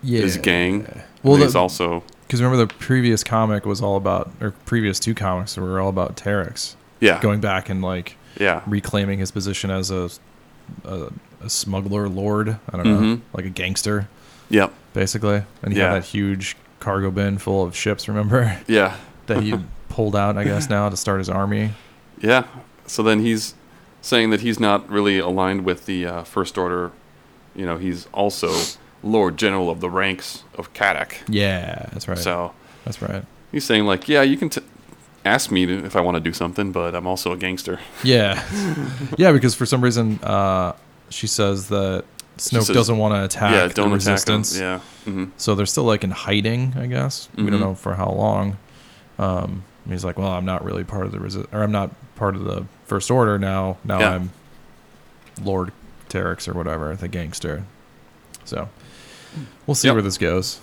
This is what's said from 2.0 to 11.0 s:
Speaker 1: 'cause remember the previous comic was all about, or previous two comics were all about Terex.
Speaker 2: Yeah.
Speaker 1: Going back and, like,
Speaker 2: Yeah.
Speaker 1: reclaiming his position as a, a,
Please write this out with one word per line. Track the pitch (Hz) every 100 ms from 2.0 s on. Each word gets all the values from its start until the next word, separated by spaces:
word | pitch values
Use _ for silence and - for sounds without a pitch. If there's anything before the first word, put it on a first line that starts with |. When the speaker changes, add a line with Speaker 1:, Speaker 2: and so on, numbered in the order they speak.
| - - -
Speaker 1:
'cause | 120
remember | 123 127
the | 110
previous | - - 131 120 110
comic | - 113 110 104
was | 104 98
all | 101 98
about, | 98 92 - -
or | 107 - -
previous | 120 107 92
two | -
comics | 113 101 90 95 -
were | 92 95
all | 95
about | 92 90 -
Terex. | 101 101 87 - - - - -
Speaker 2:
Yeah. | 107 -
Speaker 1:
Going | 110 104
back | 104 95 92
and, | 95
like, | 92 92 87 - - -
Speaker 2:
Yeah. | 101 82 -
Speaker 1:
reclaiming | 104 - 104 98 98
his | 95
position | 104 98 95 98
as | 95 92
a, | 95 90 - - - - - - -
a, | - 95